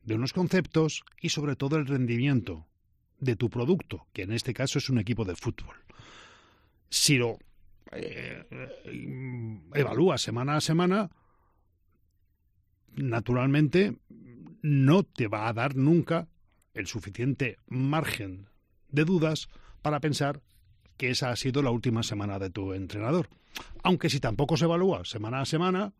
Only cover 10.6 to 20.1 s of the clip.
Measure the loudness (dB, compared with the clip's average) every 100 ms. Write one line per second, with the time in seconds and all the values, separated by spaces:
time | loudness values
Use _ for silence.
10.6 | 2 4 4 2 0 _ _ _ _ _
11.6 | _ _ _ _ _ _ _ _ _ _
12.6 | _ _ _ -6 -4 -4 0 0 4 4
13.6 | 4 4 2 -2 _ -20 -20 -20 -20 -6
14.6 | 2 6 8 6 4 -2 -2 0 -2 0
15.6 | -2 2 4 4 4 -2 -4 _ _ _
16.6 | _ -10 -6 -8 -8 -4 -2 0 -4 -4
17.6 | -8 -2 0 0 -2 -6 -8 -10 -16 _
18.6 | _ _ _ 0 4 4 2 0 -6 -18
19.6 | -20 -6 -2 0 0